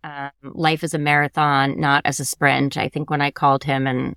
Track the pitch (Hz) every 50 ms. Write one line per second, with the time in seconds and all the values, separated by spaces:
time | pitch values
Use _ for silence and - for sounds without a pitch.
0 | - 156 147 143 139 139 _ _ - 139 - - 165 160 160 156 - 160 - 156
1 | 147 147 147 147 147 143 _ - 151 147 143 139 139 139 135 - - 139 139 147
2 | - - 139 - 143 - - _ - 139 135 131 139 139 - - - 139 _ 147
3 | 151 - 156 143 143 143 - - - 143 139 139 - 139 135 135 135 135 127 127
4 | 131 127 -